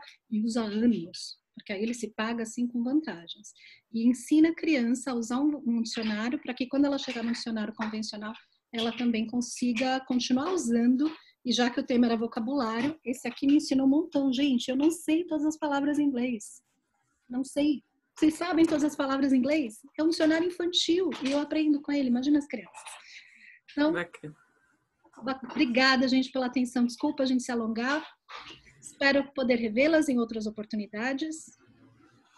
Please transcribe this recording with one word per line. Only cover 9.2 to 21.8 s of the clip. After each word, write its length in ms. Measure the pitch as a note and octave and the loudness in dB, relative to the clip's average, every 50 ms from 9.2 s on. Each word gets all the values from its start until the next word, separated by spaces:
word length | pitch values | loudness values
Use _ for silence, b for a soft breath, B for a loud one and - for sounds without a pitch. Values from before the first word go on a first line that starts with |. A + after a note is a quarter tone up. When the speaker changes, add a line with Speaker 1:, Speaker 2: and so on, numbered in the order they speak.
| A3+ | -2
Speaker 1:
consiga 760 | A3+ B3 B3 A#3+ - - - B3 B3 A#3+ A3 C4 C4 C4 C4 C4 | -2 -2 -4 -4 -4 -4 -2 -2 -2 0 0 0 0 0 -2 -2
continuar 460 | - B3+ B3 A#3+ - B3 B3+ C#4+ F4 | -2 -2 -2 2 2 0 0 0 0
usando. 600 | F#4+ E4+ C4 A#3 A#3 A#3 A#3 B3 C4 B3 D4 D#4 D#4+ B B B B B _ | -2 -2 0 2 2 4 4 4 4 4 2 0 -2 B B B B B _
E 80 | B3 | -2
já 180 | A3+ A#3 B3 B3 | 2 2 2 2
que 100 | B3 C#4+ | 0 -2
o 60 | - | -2
tema 200 | - C4 A#3+ B3 | 0 2 4 4
era 100 | A#3 A#3 | 4 2
vocabulário, 840 | G#3+ A#3 A3+ - B3 A3 A#3+ C#4+ C#4+ A#3+ A3 A3 A#3 A#3+ D4 D#4+ - _ | 0 -2 -4 -4 -6 -4 -2 -2 -2 -2 -2 -2 -2 -2 -2 -4 -6 _
esse 220 | A#3 B3+ - - | -8 -8 -6 -8
aqui 200 | B3 B3 - C#4+ | -10 -8 -2 2
me 100 | C#4 C#4+ | 4 4
ensinou 300 | D4+ D4+ - C#4+ C4 C4+ | 4 4 2 0 2 4
um 40 | C4+ | 4
montão. 420 | C4+ D4+ F4+ E4 - C#4+ C#4 C4+ | 4 2 0 0 0 0 0 2
Gente, 360 | B3 B3 D4 C#4+ B3+ A#3 - - | 2 2 2 2 2 2 0 0
eu 80 | B3+ | 0
não 140 | C4+ D4 E4 | 2 2 2
sei 340 | E4 - - - D#4 E4 F4 | 2 0 -2 0 0 0 0
todas 200 | E4 D#4 D4+ D4 | -2 -2 -2 -2
as 140 | D4+ D#4 - | -2 -4 -2
palavras 400 | D#4 D4 C#4+ C#4 C#4 D4 D4 D4 | -4 -2 0 0 0 0 0 2
em 60 | D4 | 2
inglês. 580 | C#4+ B3+ A#3+ A#3+ B3+ A#3+ G#3+ - - - - _ _ _ _ _ _ _ _ _ _ _ _ _ _ | 0 0 0 -2 -2 -4 -6 -8 -14 -20 -20 _ _ _ _ _ _ _ _ _ _ _ _ _ _
Não 160 | B3 B3+ C4+ | -6 -6 -6
sei. 380 | - - C#4+ C#4+ D4+ D4 A#3 - _ _ _ _ _ _ | -4 -2 0 0 0 0 -2 -6 _ _ _ _ _ _
Vocês 200 | - D#4+ D#4 D4+ | 2 2 2 2
sabem 320 | - E4+ F4+ F4+ D#4 E4 | 0 -2 0 4 4 4
todas 180 | D#4+ D#4+ D4 C#4+ | 4 4 2 0
as 120 | D4 - | 0 0
palavras 360 | - C#4+ C4+ C4+ C4+ C#4 C#4 | -2 -2 0 0 0 2 4
em 60 | C4+ B3+ | 4 4
inglês? 420 | A#3+ C4+ D4+ D#4+ C#4 A3 - - - - _ - | 4 2 2 0 0 -4 -8 -14 -20 -14 _ 0
É 40 | |
um 60 | D#4 E4 | 0 0
dicionário 380 | E4 - D#4+ D#4 D#4 E4 F4 | 2 4 4 4 4 4 2
infantil 640 | F4+ F4 - F4 E4+ F4 - - - E4 F4+ F#4+ D#4+ A#3 - | 0 -2 -2 -4 -2 0 0 2 2 2 2 2 0 -2 -2
e 80 | - C4 | -4 -2
eu 100 | C#4 C#4+ | -2 -2
aprendo 400 | D4+ D4 D4+ D#4 D#4 D4+ D4 C#4 | -2 -2 -2 0 2 2 2 0